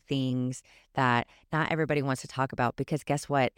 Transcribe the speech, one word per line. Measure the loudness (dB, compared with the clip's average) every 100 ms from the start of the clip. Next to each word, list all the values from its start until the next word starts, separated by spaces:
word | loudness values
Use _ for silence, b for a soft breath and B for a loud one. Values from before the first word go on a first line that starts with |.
| -4
things | -2 0 0 -2 -6 -12 b b 0
that | 4 4 0 b b
not | -2 0
everybody | 0 0 0
wants | 0 -2
to | -4
talk | -4 -4
about, | 0 -2 -2
because | -4 -4 -2
guess | -2 0
what? | 2 2